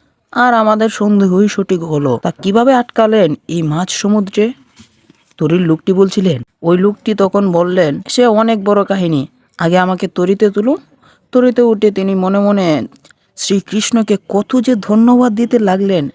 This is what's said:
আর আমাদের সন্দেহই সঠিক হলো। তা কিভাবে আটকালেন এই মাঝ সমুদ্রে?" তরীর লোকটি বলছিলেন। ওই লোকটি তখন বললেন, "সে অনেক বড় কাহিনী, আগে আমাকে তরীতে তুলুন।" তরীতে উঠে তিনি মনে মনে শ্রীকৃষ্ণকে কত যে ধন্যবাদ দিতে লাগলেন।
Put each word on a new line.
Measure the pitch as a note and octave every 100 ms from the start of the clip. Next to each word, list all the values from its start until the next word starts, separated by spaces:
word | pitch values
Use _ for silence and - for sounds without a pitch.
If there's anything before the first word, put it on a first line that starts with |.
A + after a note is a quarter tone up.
| _ _ _
আর | - B3
আমাদের | A3+ A3 G#3+ A3
সন্দেহই | - G#3 G#3 F#3+ F#3 G#3
সঠিক | - G3 F3+
হলো। | E3 D3 C#3 A#2
তা | -
কিভাবে | - F#3+ A3 B3
আটকালেন | B3 A#3+ - A3 G#3+ E3 D3 -
এই | E3+
মাঝ | D#3 D#3 F#3
সমুদ্রে?" | - G3+ G#3+ G3 - A3 - _ - - _ _ _ _ -
তরীর | D#3 F3+
লোকটি | E3 D#3+ -
বলছিলেন। | F#3 G3 G3+ F#3 B2+ - _
ওই | E3+ F3+
লোকটি | G3+ G#3 -
তখন | G#3 G3 G3+ G3
বললেন, | E3+ F3+ F3+ D#3 C#3 -
"সে | - A#3+
অনেক | G#3+ A3+ A3
বড় | G3+ G3+
কাহিনী, | G3 G3 E3+ D3 C#3 _ _ -
আগে | E3+ F3+
আমাকে | F#3 F#3 F#3+
তরীতে | - F3+ G3 G#3+
তুলুন।" | G3+ A#3 E4 - _ _ _ _
তরীতে | B3+ B3 A#3
উঠে | A#3+ G#3+ G#3
তিনি | G3 F#3+
মনে | F#3+ F#3 G3+
মনে | G3+ G3+ F3 C#3+ - _ _ _ _ -
শ্রীকৃষ্ণকে | - G3 - G#3 - A#3 A3 G3+ -
কত | G3 - B3+
যে | A#3
ধন্যবাদ | A#3 G3 G#3+ A#3+ B3 B3
দিতে | G#3 A#3 A#3+
লাগলেন। | G3 F#3+ G3 F3+ C#3